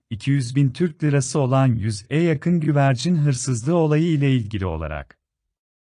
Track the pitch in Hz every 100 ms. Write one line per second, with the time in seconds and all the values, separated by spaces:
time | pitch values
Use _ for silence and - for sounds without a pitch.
0 | _ - - 139 120 131 139 123 175 -
1 | 151 143 131 156 131 135 135 113 107 104
2 | - 147 170 151 170 175 156 143 139 123
3 | 160 175 147 127 - 120 127 175 156 151
4 | 170 156 139 127 101 101 95 80 76 76
5 | 69 _ _ _ _ _ _ _ _